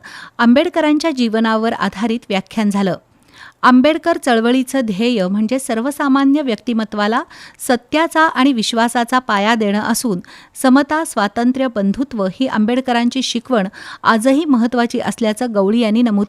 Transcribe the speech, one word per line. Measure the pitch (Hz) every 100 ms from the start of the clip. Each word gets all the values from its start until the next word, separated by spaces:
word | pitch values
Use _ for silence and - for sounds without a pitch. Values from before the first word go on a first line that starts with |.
| - - - -
आंबेडकरांच्या | 233 247 349 339 302 302 330
जीवनावर | 262 233 220 226 220 226
आधारित | 233 196 190 226 240 -
व्याख्यान | 190 - - 208
झालं. | 196 196 147 _ _ _ - - _
आंबेडकर | 240 254 285 320 339 339
चळवळीचं | 277 226 233 262 254 269
ध्येय | 226 185 240 233 185
म्हणजे | 208 220 262
सर्वसामान्य | - 226 262 - 285 269 277 285
व्यक्तिमत्वाला | 269 208 - 220 214 208 208 240 349 - - - -
सत्याचा | 240 - 302 330 320
आणि | 320 247 262
विश्वासाचा | 240 208 233 233 247 233 254
पाया | 254 202 208
देणं | 220 208 208
असून | 214 233 247 180 - - - -
समता, | 262 262 294 311
स्वातंत्र्य, | 330 - 202 - 240 262 262
बंधुत्व | 233 196 196 262 226
ही | 190 - 262
आंबेडकरांची | 220 214 247 254 240 240 262
शिकवण | 247 233 - 240 190 - - -
आजही | - 220 247 269
महत्त्वाची | 330 247 233 247 233 240
असल्याचं | 208 - 220 214 254
गवळी | 202 196 233
यांनी | 220 214
नमूद | 233 202